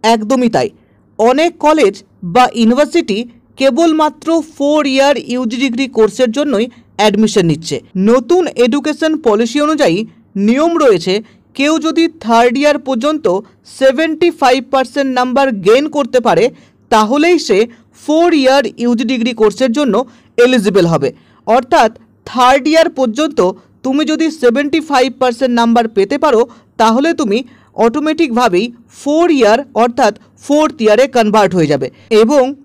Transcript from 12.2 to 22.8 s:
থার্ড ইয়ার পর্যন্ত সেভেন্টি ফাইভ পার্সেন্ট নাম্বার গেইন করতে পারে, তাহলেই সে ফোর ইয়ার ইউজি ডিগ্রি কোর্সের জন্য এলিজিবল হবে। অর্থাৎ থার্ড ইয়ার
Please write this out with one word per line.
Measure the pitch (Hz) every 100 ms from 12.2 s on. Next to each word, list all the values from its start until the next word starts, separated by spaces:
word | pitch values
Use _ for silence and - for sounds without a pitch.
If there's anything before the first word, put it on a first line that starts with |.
থার্ড | 220 233 247 247
ইয়ার | 294 294 -
পর্যন্ত | 254 285 311 196 185 - _ _ -
সেভেন্টি | 262 262 320 311 349 330
ফাইভ | 262 269 254
পার্সেন্ট | 269 262 294 269 254
নাম্বার | 247 247 269 208 180
গেইন | 247 302 294
করতে | 254 254 226
পারে, | 165 240 - _ _ _
তাহলেই | - 208 285 339 349 -
সে | 196 240 - _ _
ফোর | - 311 349 320
ইয়ার | 262 277 - -
ইউজি | 240 233 233
ডিগ্রি | 262 226 226
কোর্সের | 214 202 262 233
জন্য | 285 196 262 _ _ -
এলিজিবল | 240 254 196 196 170
হবে। | 160 139 - _ _ -
অর্থাৎ | 240 - 330 330 - _ _ -
থার্ড | 247 247 277 262
ইয়ার | 320